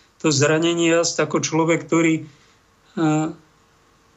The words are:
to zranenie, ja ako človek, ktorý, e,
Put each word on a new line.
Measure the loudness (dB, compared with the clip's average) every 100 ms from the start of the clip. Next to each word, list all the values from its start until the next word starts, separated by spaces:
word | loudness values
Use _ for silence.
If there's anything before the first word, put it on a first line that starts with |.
| _ _
to | -2
zranenie, | 2 2 2 0 0 2
ja | 2
ako | 0 -2 -2 -2
človek, | -2 -2 0 0 0
ktorý, | 0 2 0
e, | -6 -20 _ _ _ _ _ -2 0 0 -2 -8 _ _ _ _ _ _ _